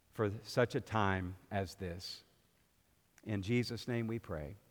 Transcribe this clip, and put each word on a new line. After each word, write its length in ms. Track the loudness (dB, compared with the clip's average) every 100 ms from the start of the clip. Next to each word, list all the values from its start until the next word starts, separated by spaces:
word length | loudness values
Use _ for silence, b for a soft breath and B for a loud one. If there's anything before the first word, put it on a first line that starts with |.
| _
for 180 | 0 0 0
such 320 | 0 2 4 2
a 60 |
time 540 | 0 2 4 4 0 -6 -4
as 240 | -2 -2 -4
this. 480 | -8 -6 -8 -12 -16 _ _ _ _ _ _ _ _ _ -4
In 160 | -4
Jesus' 460 | 2 2 2 -4 -2
name 200 | -2 0
we 120 | -4
pray. 360 | -4 -6 -6 -10 _